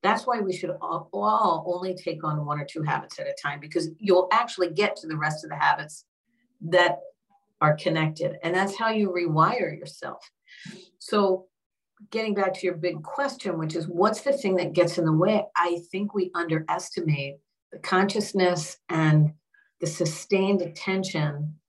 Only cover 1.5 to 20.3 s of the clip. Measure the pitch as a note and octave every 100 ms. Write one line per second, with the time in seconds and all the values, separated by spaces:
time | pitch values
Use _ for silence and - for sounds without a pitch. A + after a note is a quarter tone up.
1.5 | D#3+ F3+ F3 F#3 F3+ - D#3 D#3 D3+ D3
2.5 | D3 D3 - D3+ D3 - - - - D3
3.5 | C#3+ D#3 E3+ D#3+ - G3+ F3+ F3+ A3 A#3+
4.5 | - F3 D#3+ G#3 - D#3+ D#3 D3+ D#3 D#3
5.5 | D3+ D3+ D3 D3+ - _ _ _ _ _
6.5 | _ E3 F3 E3+ - - _ _ _ _
7.5 | _ D#3 D3+ - D#3+ D#3 D#3 E3 - E3
8.5 | F3 G3 - A3+ A3 G3+ F3+ E3+ D#3 E3+
9.5 | B3 F3 D#3 - - C#3+ - - _ _
10.5 | - - - - _ - G#3+ G3 F#3 -
11.5 | _ _ _ _ _ G#3 A3 A3 G3+ F#3+
12.5 | F#3 F#3 E3 F3 D#3 - - C#4 - G3+
13.5 | E3 D#3+ E3 D#3 E3+ G#3 G#3+ C#4 C#4 G3+
14.5 | F3+ E3 D#3+ F3 - E3 D#3 F#3 G#3+ -
15.5 | - F3 E3+ - F#3 G3+ G#3 F3+ E3+ E3
16.5 | D#3 D#3 E3 - - E3 C#3+ C#3 C#3 _
17.5 | _ _ - - F#3 G3 G#3 G3+ G3 F3+
18.5 | F3+ D#3 - _ E3 D#3 D3+ D3+ - _
19.5 | _ _ _ D#3+ - D3+ - -